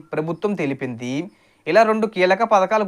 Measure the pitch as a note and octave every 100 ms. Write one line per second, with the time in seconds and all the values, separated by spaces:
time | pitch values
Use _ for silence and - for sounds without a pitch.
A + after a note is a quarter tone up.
0 | - D#3 D#3+ E3+ G#3 G3 C#3+ C3+ B2+ A2+
1 | B2 C#3 F#3+ - _ _ D3+ G3 A3 A3
2 | G#3+ F3+ F#3 F#3+ A3 G3+ F#3 A3